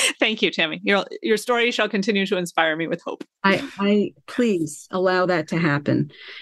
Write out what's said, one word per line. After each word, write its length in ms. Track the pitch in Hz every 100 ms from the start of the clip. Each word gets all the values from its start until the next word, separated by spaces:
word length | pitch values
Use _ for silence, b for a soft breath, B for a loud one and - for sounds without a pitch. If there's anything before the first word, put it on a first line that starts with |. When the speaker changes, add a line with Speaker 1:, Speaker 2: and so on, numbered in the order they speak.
| - -
Speaker 1:
Thank 220 | 233 220
you, 80 | 175
Tammy. 320 | - 165 165
Your, 220 | 196 196 - -
your 160 | - 214
story 320 | - 240 233
shall 180 | 233 214
continue 380 | 214 196 202 190
to 120 | 196
inspire 380 | 175 - 165 156
me 120 | 165
with 140 | 165
hope. 200 | - - - _
Speaker 2:
I, 200 | 190 196 277 -
I, 340 | 202 208 196 - -
please 600 | - 240 185 151 - -
allow 380 | 185 185 185 180
that 200 | 180 156
to 80 | 170
happen. 500 | 165 143 143 127 147 B B B